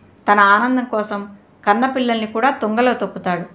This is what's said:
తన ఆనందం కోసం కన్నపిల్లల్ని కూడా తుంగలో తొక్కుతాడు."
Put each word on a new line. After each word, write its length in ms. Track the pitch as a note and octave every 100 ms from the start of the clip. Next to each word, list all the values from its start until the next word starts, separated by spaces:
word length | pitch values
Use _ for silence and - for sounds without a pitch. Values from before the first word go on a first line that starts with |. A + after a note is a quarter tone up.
| _ _ -
తన 80 | G#3
ఆనందం 460 | G3+ G#3 A#3+ B3+ B3
కోసం 420 | A3 G#3 G#3 G3+ - _ _ -
కన్నపిల్లల్ని 600 | G#3 B3+ C4 A#3+ A3+ G#3+
కూడా 220 | A3 B3+
తుంగలో 440 | C#4 G#3+ A3 B3
తొక్కుతాడు." 520 | A#3 G3 - F#3 E3+ E3+